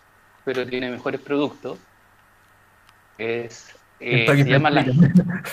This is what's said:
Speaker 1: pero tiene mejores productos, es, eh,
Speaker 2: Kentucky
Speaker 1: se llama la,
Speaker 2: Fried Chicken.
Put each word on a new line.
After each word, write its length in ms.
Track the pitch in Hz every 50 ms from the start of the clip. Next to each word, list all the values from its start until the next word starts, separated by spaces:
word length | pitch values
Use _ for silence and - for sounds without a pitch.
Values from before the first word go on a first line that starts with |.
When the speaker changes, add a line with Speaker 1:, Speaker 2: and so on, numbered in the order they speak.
| _ _ _ _ _ _ _ _ -
Speaker 1:
pero 220 | 135 127 127 123
tiene 240 | 123 123 127 131 127
mejores 300 | 123 120 - 143 131 131
productos, 580 | - - 143 143 147 131 - - - 127 - - _ _ _ _ _ _ _ _ _ _ _ _ _ _ _ _ _ _ _ _ _ _ - _ _ _ _ -
es, 560 | 110 117 117 120 120 117 - - - - - - _ _ _ -
eh, 240 | - 120 131 120 113
Speaker 2:
Kentucky 180 | 113 143 139 139
Speaker 1:
se 60 | 127
llama 200 | 127 139 151 151
la, 120 | 143 139
Speaker 2:
Fried 100 | 123 127 127 156
Chicken. 420 | 175 - - 180 - - - - - -